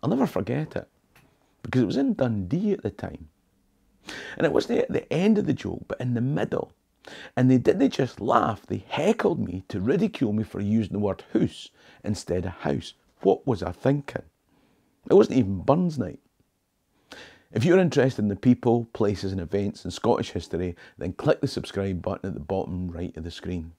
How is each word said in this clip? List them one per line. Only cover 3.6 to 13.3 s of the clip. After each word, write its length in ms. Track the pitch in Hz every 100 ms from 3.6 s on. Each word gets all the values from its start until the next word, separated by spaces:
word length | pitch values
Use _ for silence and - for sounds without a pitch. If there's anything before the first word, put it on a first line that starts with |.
| _ _ _ _ - - - -
And 80 |
it 80 | 160
wasn't 260 | - - 240
at 120 | -
the 200 | - -
end 240 | 151 196 214
of 80 |
the 80 | -
joke, 300 | 143 - 87 -
but 140 | -
in 120 | 123
the 60 | 120
middle. 520 | 127 151 117 - - _ _ _ - - -
And 140 | - 127
they 80 | 127
didn't 340 | 123 185 269
just 300 | - 131 -
laugh, 440 | 110 117 - 107
they 180 | - 101 -
heckled 520 | - 147 220 98 85
me 240 | 113 90 -
to 100 | 101
ridicule 540 | 98 175 214 - 120
me 100 | 104
for 160 | 107 92
using 340 | 101 110 104
the 60 | 98
word 240 | 104 95 -
house 360 | 113 151 - - _ - -
instead 420 | - 107 - 90
of 60 | 90
house. 420 | 90 - 69 - - _ _
What 240 | -